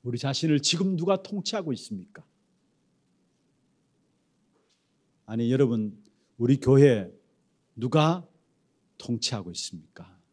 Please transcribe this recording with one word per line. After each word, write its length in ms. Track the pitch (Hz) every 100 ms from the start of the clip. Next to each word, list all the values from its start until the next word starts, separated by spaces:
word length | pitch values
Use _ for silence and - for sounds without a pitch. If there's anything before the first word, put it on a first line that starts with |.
우리 140 | 123 120
자신을 420 | 139 135 160 147
지금 360 | 143 170 190 180
누가 280 | 175 190
통치하고 500 | 190 202 - 220 165
있습니까? 520 | 127 - 98 90 - - _ _ _ _ _ _ _ _ _ _ _ _ _ _ _ _ _ _ _ _ _ _ _ _ _ _ _ _ _ -
아니, 260 | 113 117
여러분, 460 | 131 135 117 107 98 _ _ _ -
우리 200 | 117 139
교회 540 | 127 135 143 113 92 - _ _ _ _ _ -
누가 520 | 123 156 156 180 - _ _ _ _ _ _ _
통치하고 540 | - 117 - 113 87
있습니까? 640 | 87 - 85 78 - 90 92 _